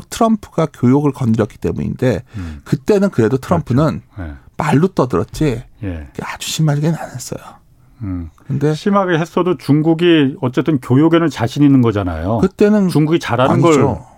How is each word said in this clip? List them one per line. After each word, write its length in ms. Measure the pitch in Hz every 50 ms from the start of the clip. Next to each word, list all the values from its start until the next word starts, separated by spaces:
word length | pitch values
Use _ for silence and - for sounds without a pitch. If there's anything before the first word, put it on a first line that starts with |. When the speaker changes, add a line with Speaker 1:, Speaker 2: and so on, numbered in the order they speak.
| - _
Speaker 1:
트럼프가 580 | - - 240 226 226 208 - - - - 160 156
교역을 440 | _ - - 123 131 143 147 143
건드렸기 460 | 127 - 127 113 113 117 104 - - -
때문인데 680 | - 85 - - 73 85 - - 123 127 107 80 - _ - 104
Speaker 2:
음. 240 | 90 82 76 71 -
Speaker 1:
그때는 460 | - - - - - - - 101 98
그래도 260 | - - 113 107 127 127
트럼프는 680 | - - 92 82 78 - 117 131 160 147 90 - - _ _
Speaker 2:
그렇죠. 160 | 104 85 76
예. 40 | 71 65 _ - _
Speaker 1:
말로 320 | - 151 151 - 143 170 190
떠들었지 720 | - - 143 127 - 87 98 - - - 156 147 113 117 - - - _ 104
Speaker 2:
예. 240 | 95 87 80 73 65 - -
Speaker 1:
아주 280 | - - - - - -
심하게는 480 | - - 156 151 147 143 151 165 165 -
안 120 | - -
했어요. 300 | - 127 - - - - - - - - _ _ _ _ _ _ _ - 113
Speaker 2:
음. 260 | 98 92 87 85 82 _ _ _ -
Speaker 1:
근데 260 | 139 143 143 151 156
Speaker 2:
심하게 420 | 151 - 208 196 202 196 180 175 151
했어도 400 | 170 - - 185 170 185 175 -
중국이 800 | - - 139 156 151 165 165 160 175 175 165 156 143 131 151 -
어쨌든 400 | - 127 - - 120 - 160 131
교역에는 500 | - - 120 135 156 165 165 165 170 156
자신 340 | - - 117 113 - 143 147
있는 180 | 143 139 131
거잖아요. 560 | 120 113 98 104 98 90 82 80 82 95 117 110
Speaker 1:
그때는 500 | - 190 - - 214 208 214 214 196 180
Speaker 2:
중국이 320 | - 143 156 151 165 170
잘하는 360 | - - 120 117 127 135 -
Speaker 1:
아니죠. 400 | 131 139 170 156 135 117 107 104
Speaker 2:
걸. 40 | - - - -